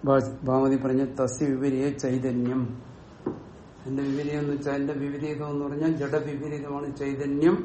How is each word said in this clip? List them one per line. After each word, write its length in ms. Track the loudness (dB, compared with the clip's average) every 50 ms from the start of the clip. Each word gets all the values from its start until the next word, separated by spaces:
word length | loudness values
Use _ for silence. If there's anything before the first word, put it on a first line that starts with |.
| 4
ഭാ-, 320 | 6 6 6 4 2 -6 -4 0
ഭാമതി 340 | 2 4 4 6 4 4 4 2
പറഞ്ഞ 200 | 2 2 2 2 0 0 0
തസ്യ 260 | 0 0 0 0 0
വിപരീയ 440 | 0 2 2 2 2 2 2 0 0
ചൈതന്യം. 720 | 0 0 -2 0 0 0 0 0 0 2 0 2 2 0 0 -2 -4 -8 -12 -16 -18 -18 -18 -20 -20 -8 -8 -8 -8 -8 -12 -18 -18 -20 -20 -20 -20 -14
അതിന്റെ 220 | -8 -4 -2 -2 0
വിപരീതം 360 | 0 0 0 -2 -2 -2 0
എന്ന് 140 | 0 0 -2
വെച്ചാൽ, 200 | 0 0 0 0
അതിന്റെ 200 | 0 0 0 -2
വിപരീതം 560 | -2 -4 -4 -4 -4 -4 -4 -4 -4 -4 -4
എന്ന് 160 | -2 -2 -2
പറഞ്ഞാൽ 260 | -2 -2 0 2 2 2
ജഡവിപരീതമാണ് 880 | 2 0 0 0 0 0 0 -4 -4 -4 -4 -6 -6 -6 -4 -4 -4 -4 -6 -4
ചൈതന്യം. 600 | -4 -4 -2 -2 -2 -2 0 2 4 6 6 6 4